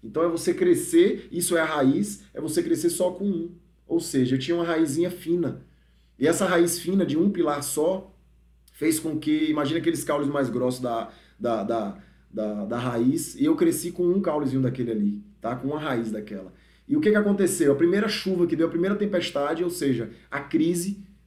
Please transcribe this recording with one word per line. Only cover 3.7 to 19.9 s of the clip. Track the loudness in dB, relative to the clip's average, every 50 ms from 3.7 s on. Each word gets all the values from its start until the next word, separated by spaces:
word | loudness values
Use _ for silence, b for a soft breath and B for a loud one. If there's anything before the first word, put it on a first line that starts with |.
| _ _ _ -2
Ou | -2 -2
seja, | -2 0 0 2 2 2 2
eu | 0
tinha | 0 0 0
uma | 0 0
raizinha | 0 2 2 2 2 2 0 0 -2
fina. | -2 -4 -4 -2 0 0 0 -2 -4 b b b b b b b b b b b b 0
E | 0 2
essa | 2 2 2
raiz | 2 4 4 4 2 0 -2
fina | -4 0 0 2 2
de | 2 2
um | 2 2 2
pilar | 2 2 0 0 -2 -2 -4
só | -4 -2 0 0 0 0 -2 -6 -12 -20 _ _ _ _ _ _ _ _ _ _ _ _
fez | -2 0 0 0 0
com | -2 -4 -4 -4
que, | 0 0 0 2 2 0
imagina | 0 0 0 0 -2 0
aqueles | 0 0 -2 -2 -2
caules | -2 -2 0 0 0
mais | 0 0 0 0
grossos | 0 0 -2 -2 -2 -2 -4
da, | -4 -2 -4 -4 B B B B B B -6
da, | -4 -2 -2 -2 -2
da, | -2 -2 -2 -2 -4 -8 B B B B B B _
da, | -8 -6 -6 -4 -4 -6 -6
da | -6 -4 -4
raiz, | -4 -2 -2 0 2 2 2 0 -2 -8 -4
e | 0 2
eu | 2 4
cresci | 4 4 2 2 0 -2 -6 -4
com | 0 0
um | 2 2 2
caulezinho | 0 0 0 0 0 0 0 0
daquele | 0 0 0 -2 -4 -2
ali, | -2 0 0 0 -2 -4 -8 -16 -16 -10
tá? | -8 -6 -6
Com | -6 -4 -6
uma | -4 -4
raiz | -4 -2 -2 -2 -2 -4
daquela. | -6 -8 -8 -10 -12 -12 -14 -14 b b b b b b b
E | -2 0 2
o |
que | 4 4
que | 4
aconteceu? | 4 4 2 2 2 2 2 2 2 4 4 4
A |
primeira | 4 4 4 4 2 0 0
chuva | -2 -4 -4 -2 0 0 2
que | 2 2
deu, | 0 0
a | 0
primeira | 0 0 0 0 0
tempestade, | 0 0 0 0 -2 -2 -2 -2 -2 -2 -2 -2 -2 -2
ou | -4
seja, | -4 -2 0 0